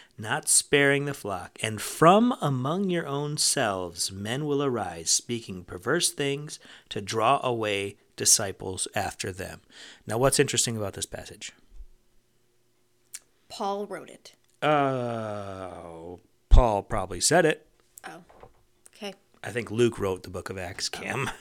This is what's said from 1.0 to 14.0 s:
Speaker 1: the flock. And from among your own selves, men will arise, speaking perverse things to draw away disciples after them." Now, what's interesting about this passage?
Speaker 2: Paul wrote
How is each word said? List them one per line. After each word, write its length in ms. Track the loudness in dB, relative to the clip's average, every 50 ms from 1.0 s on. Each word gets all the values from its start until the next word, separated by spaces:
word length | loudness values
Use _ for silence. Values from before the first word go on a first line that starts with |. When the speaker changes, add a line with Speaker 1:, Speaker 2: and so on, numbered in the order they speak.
| 2
Speaker 1:
the 80 | -2 -6
flock. 440 | -6 -6 -6 -6 -6 -8 -10 -10 -6
And 200 | -6 -4 -4 -4
from 520 | -6 -6 2 6 8 8 8 8 6 4 2 0
among 480 | 0 0 0 0 0 -2 -2 0 0 0
your 180 | 0 -2 -2 -2
own 300 | -4 -4 -4 -2 -2 0
selves, 720 | 0 0 2 2 2 0 0 0 -2 -6 -6 -6 -6 -6
men 340 | -6 -6 -6 -4 -4 -4 -2
will 180 | 0 0 0 0
arise, 460 | 0 0 -2 -2 -4 -6 -6 -2 0
speaking 540 | 0 0 0 -2 -6 -6 -6 -8 -12 -12 -12
perverse 480 | -12 -12 -8 -2 0 0 2 0 0
things 480 | -2 -2 -2 -2 -2 -4 -6 -10 -14 -16 -18 -20 -20 -20 _ -10
to 120 | -8 -8
draw 380 | -6 -4 0 2 4 4 4 4 2
away 540 | 0 -2 0 0 0 0 -2 -2 -4 -8 _ _ _ _
disciples 720 | -2 2 4 4 4 2 0 -6 -8 -8 -8 -6 -6 -6 -6 -4
after 380 | -4 -4 -4 -6 -8 -8 -8
them." 300 | -8 -8 -10 -12 -12 -16 _ _ -20 -20 -20 -20 -20 -16 _
Now, 120 | -4 0 2
what's 200 | 2 4 4 4
interesting 380 | 2 2 2 0 0 -2 -2 -4
about 160 | -6 -6 -6
this 140 | -8 -8 -8
passage? 440 | -10 -10 -14 -14 -16 -16 -16 -16 -18 _ _ _ -18 -18 -18 -18 -20 _ _ _ _ _ _ _ _ _ _ _ _ _ _ _ _ _ _ _ _ _ _ _ -20 -20 _ _ _ _ _ -16
Speaker 2:
Paul 380 | -10 -6 -4 -4 -4 -4 -6 -8
wrote 220 | -10 -12